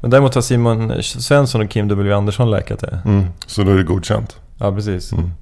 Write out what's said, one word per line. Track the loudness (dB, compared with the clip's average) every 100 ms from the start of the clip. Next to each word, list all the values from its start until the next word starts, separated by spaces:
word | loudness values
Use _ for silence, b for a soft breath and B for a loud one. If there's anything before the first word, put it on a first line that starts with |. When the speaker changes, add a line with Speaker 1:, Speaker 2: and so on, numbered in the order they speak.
Speaker 1:
Men | 6
däremot | 4 6 2
har |
Simon | 0 2 2 0 -2 -4
Svensson | -6 -8 2 4 4 0
och | -2
Kim | -2 -2
W | 0 0
Andersson | 0 -2 0 0
likat | 0 -2 -8
det. | -6 -6 2
Speaker 2:
Mm, | 2 2 -4 -10
så | -2
då | 2
är | 4
det |
godkänt. | 2 -2 -2 -4 -4 -12 -20 -4
Speaker 1:
Ja, | -4
precis. | -2 -4 -6 -4
Speaker 2:
Mm. | -4 -4 -6